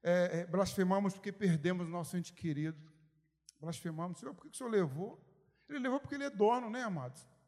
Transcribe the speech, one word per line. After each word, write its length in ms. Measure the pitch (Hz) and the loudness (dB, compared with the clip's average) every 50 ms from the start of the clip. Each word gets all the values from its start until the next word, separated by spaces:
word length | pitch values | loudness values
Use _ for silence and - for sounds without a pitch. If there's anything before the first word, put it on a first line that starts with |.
É, 380 | - 170 175 180 175 180 156 165 | 4 4 4 4 4 2 2 -2
é, 60 | 175 | -2
blasfemamos 640 | 175 165 185 196 185 - 196 185 180 190 196 202 196 | -2 0 0 0 0 2 2 4 4 4 4 4 2
porque 180 | 190 - - 208 | 0 -2 -8 -10
perdemos 560 | 196 - 208 185 165 151 143 175 185 180 180 165 | -6 0 2 4 4 4 4 2 0 0 -2 -4
nosso 280 | 170 175 165 - - | -4 -6 -6 -4 -4
ente 160 | 180 165 - | -4 -4 -6
querido. 480 | - - - 165 147 143 151 160 160 - - - _ _ _ _ _ _ _ _ _ _ _ - _ _ | -10 -6 -4 -4 -2 0 -2 -4 -4 -8 -16 -20 _ _ _ _ _ _ _ _ _ _ _ -20 _ _
Blasfemamos: 580 | 151 165 160 - - 175 160 156 170 180 175 - | -8 -8 -8 -6 -8 -8 -6 -6 -6 -6 -8 -10
"Senhor, 140 | - - | -12 -12
por 120 | - - - | -14 -14 -18
que 60 | 320 | -18
que 40 | - | -14
o 40 | - | -10
Senhor 120 | 262 233 | -6 0
levou?" 500 | 220 202 180 147 127 147 185 226 - - - - _ _ _ _ _ _ _ - | 2 2 2 2 0 -4 -6 -6 -8 -14 -20 -20 _ _ _ _ _ _ _ -8
Ele 100 | 294 294 | -6 -2
levou 220 | 247 262 247 277 | 0 0 0 0
porque 140 | - - 285 | -2 -4 -6
Ele 100 | 277 277 | -4 -4
é 60 | 285 | -6
dono, 400 | - 190 208 214 240 254 254 220 | 2 4 6 6 6 4 0 -4
né, 120 | 220 254 | -6 -4
amados? 460 | 254 220 185 151 127 127 127 - - _ _ _ _ | -4 -4 -4 -4 -6 -8 -12 -16 -20 _ _ _ _